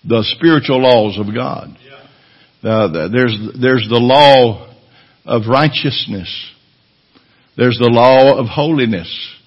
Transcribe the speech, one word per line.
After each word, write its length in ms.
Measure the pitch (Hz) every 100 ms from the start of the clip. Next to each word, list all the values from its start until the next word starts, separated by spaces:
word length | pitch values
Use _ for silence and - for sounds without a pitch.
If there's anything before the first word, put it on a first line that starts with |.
| -
The 160 | 113 104 -
spiritual 460 | 165 151 143 131
laws 360 | 127 120 104 95
of 160 | 104
God. 440 | 113 135 139 - - _ - _ _ _ _ _ _
Uh, 260 | 110 110 101
the, 200 | 80 82
there's, 500 | 120 123 107 107 127
there's 280 | 127 127 107
the 100 | 117
law 760 | 120 139 143 135 120 101 - _ _ _ _ _
of 220 | - 117 107
righteousness. 1040 | 131 151 - 143 - - 101 87 - - _ _ _ _ _ _ _ _ _ _ -
There's 220 | 123 110
the 120 | 120
law 480 | 117 123 131 135 -
of 80 | 117
holiness. 640 | 147 147 151 120 95 85 - - -